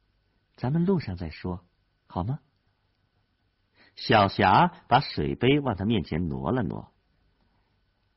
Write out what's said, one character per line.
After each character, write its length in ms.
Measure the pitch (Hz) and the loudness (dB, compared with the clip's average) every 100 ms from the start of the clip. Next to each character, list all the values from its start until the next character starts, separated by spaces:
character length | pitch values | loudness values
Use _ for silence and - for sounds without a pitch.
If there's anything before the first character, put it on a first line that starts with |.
| _ _ _ _ _ _ | _ _ _ _ _ _
咱 160 | 120 | -4
们 140 | 165 175 | -2 0
路 160 | 185 | -2
上 160 | - 90 | -4 -8
再 120 | 80 | -10
说， 360 | - 90 90 - _ _ _ _ | -10 -10 -10 -12 _ _ _ _
好 160 | 90 | -6
吗？” 160 | 98 151 _ _ _ _ _ _ _ _ _ _ _ _ _ _ _ - | -6 -6 _ _ _ _ _ _ _ _ _ _ _ _ _ _ _ -8
小 320 | - 113 98 | 2 4 4
霞 420 | - 95 113 175 - - | 4 4 6 4 0 0
把 140 | 120 | 0
水 340 | - - 71 69 | 0 -4 -4 0
杯 240 | 120 147 | 2 2
往 160 | 135 95 | 0 -2
他 80 | |
面 220 | 98 110 73 | -2 -2 -2
前 240 | 80 87 | -4 -4
挪 240 | 65 69 | -4 -4
了 100 | 127 | -2
挪 300 | 82 53 - _ _ _ _ _ _ _ _ _ _ _ _ | -4 -8 -12 _ _ _ _ _ _ _ _ _ _ _ _